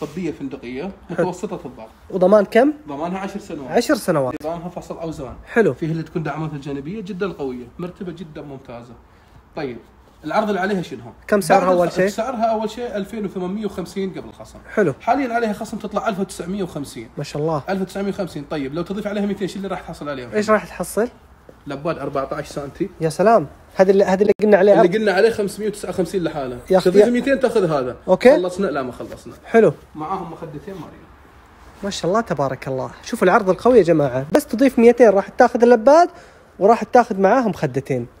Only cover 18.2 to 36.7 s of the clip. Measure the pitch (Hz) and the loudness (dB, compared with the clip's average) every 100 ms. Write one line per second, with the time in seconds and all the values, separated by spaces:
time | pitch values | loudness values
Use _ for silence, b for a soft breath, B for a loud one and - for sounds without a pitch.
18.2 | 180 156 143 156 135 156 175 202 208 208 | -8 -10 -8 -8 -6 -8 -8 -8 -6 -4
19.2 | 202 196 185 202 196 180 - 165 147 135 | -4 -4 -6 -8 -8 -10 -10 -12 -10 -10
20.2 | 123 214 208 214 175 - 180 - 247 - | -6 -2 2 0 0 -10 -6 -4 -4 -6
21.2 | - _ - - - 139 160 160 139 139 | -20 _ -20 -20 -12 -8 -6 -6 -6 -6
22.2 | 135 147 147 - 143 - 170 - 160 147 | -6 -8 -10 -10 -12 -6 -8 -4 -4 2
23.2 | 196 226 143 - - - 190 196 185 190 | 4 4 2 -8 -6 2 4 6 4 4
24.2 | 208 196 214 196 202 202 196 214 208 185 | 2 4 4 6 8 6 6 4 2 2
25.2 | 220 - 202 - 214 202 196 185 175 196 | 2 2 -4 -4 -6 -6 -6 -4 -4 -2
26.2 | 160 156 131 123 - 185 180 196 214 240 | -4 -4 -8 -10 0 2 6 6 6 4
27.2 | 254 269 240 233 180 147 127 - - 185 | 0 2 2 2 2 0 -4 -6 0 4
28.2 | 240 320 185 - 196 143 127 - - 117 | 6 6 2 -4 -4 -4 -6 -10 -14 -16
29.2 | - - - 226 196 - - 151 156 190 | -18 -20 0 4 4 2 -8 -14 -8 -8
30.2 | 170 160 160 147 196 190 143 - - - | -10 -14 -14 -14 -16 -16 -16 -20 -20 -20
31.2 | - - - - - - 196 - 165 208 | -20 -20 -20 -20 -20 -12 -10 -4 -2 0
32.2 | 226 151 135 131 131 131 127 - - 240 | -2 -2 -4 -4 -6 -6 -8 -12 -12 0
33.2 | 185 220 190 180 233 247 165 160 143 127 | 4 4 4 2 6 6 6 4 2 -2
34.2 | 143 302 - 220 262 247 233 240 233 196 | 0 -2 0 2 2 6 6 8 6 6
35.2 | - - 247 226 240 240 220 311 349 B | 2 4 4 6 6 6 8 6 6 B
36.2 | B B B - 196 | B B B 0 4